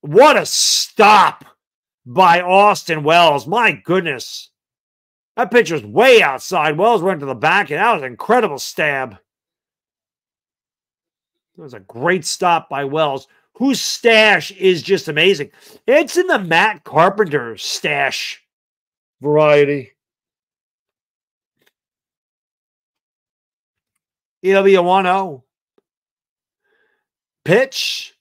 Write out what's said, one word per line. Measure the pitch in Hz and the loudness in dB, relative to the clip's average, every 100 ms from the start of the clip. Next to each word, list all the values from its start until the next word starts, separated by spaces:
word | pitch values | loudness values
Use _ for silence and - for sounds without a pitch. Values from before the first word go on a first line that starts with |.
What | 147 170 294 240 | 2 4 6 4
a | 160 | -2
stop | - - - - - 208 214 165 - - _ _ _ _ _ 123 | -4 -2 -2 -6 2 4 6 4 -2 -20 _ _ _ _ _ -10
by | 127 185 175 | 2 4 4
Austin | 180 190 208 196 - 156 | 2 4 4 2 -4 -4
Wells. | 147 170 170 143 147 | 2 2 2 -2 -2
My | 214 226 | -2 0
goodness. | 156 - 185 170 127 - - - _ _ _ _ _ _ _ _ - | -2 -2 -2 -2 -10 -12 -18 -20 _ _ _ _ _ _ _ _ -6
That | 247 | 0
pitch | 240 214 | 0 0
was | 160 104 | -4 -4
way | 123 254 233 | 2 4 4
outside. | 160 127 - 180 156 151 | 2 -4 -6 -4 -2 0
Wells | 214 226 | 0 0
went | 175 175 | -2 -6
to | 139 | -8
the | 120 | -4
back, | 151 190 196 | 0 0 -2
and | 151 | -2
that | 214 | -2
was | 202 | -2
an | 131 | -6
incredible | 117 - 240 214 139 | -14 0 0 0 -6
stab. | - - 156 139 127 98 _ _ _ _ _ _ _ _ _ _ _ _ _ _ _ _ _ _ _ _ _ _ _ _ | -12 -6 -4 -4 -8 -14 _ _ _ _ _ _ _ _ _ _ _ _ _ _ _ _ _ _ _ _ _ _ _ _
It | |
was | 156 123 | -20 -20
a | |
great | 95 117 151 185 - | _ -8 -4 -4 -4
stop | - 180 165 - | -4 -4 -4 -8
by | 139 139 | -8 -6
Wells, | 151 151 135 - _ _ | -4 -4 -4 -12 _ _
whose | _ 269 240 | _ -4 -4
stash | - - 233 220 220 185 147 | -6 -2 2 4 4 2 -4
is | 190 190 175 | -2 0 0
just | 151 190 - | -2 -4 -2
amazing. | 147 175 175 143 _ - - - | 0 0 0 -6 _ -20 -14 0
It's | 285 294 349 | 0 0 -4
in | 370 | -2
the | 277 | -2
Matt | 180 165 208 196 - | 0 0 0 -4 -4
Carpenter | 147 180 202 190 147 117 107 | 2 2 2 -4 -4 -6 -12
stash | - - 170 143 135 - - - _ _ _ _ _ _ _ _ | -12 -8 -6 -4 -4 -4 -12 -14 _ _ _ _ _ _ _ _
variety. | 139 151 151 147 143 143 127 _ _ _ _ _ _ _ _ _ _ _ _ _ _ _ _ _ _ _ _ _ _ _ _ _ _ _ _ _ _ _ _ _ _ _ _ _ _ _ _ _ _ _ _ _ | -2 2 4 4 2 -2 -10 _ _ _ _ _ _ _ _ _ _ _ _ _ _ _ _ _ _ _ _ _ _ _ _ _ _ _ _ _ _ _ _ _ _ _ _ _ _ _ _ _ _ _ _ _
It'll | 185 196 | 0 2
be | 196 190 | 4 4
a | |
one | 175 190 185 | 4 0 0
oh. | 190 190 135 _ _ _ _ _ _ _ _ _ _ _ _ _ _ _ _ _ _ _ _ | -2 -4 -12 _ _ _ _ _ _ _ _ _ _ _ _ _ _ _ _ _ _ _ _
Pitch. | - 196 262 - - - - _ | 0 0 0 -6 -8 -10 -14 _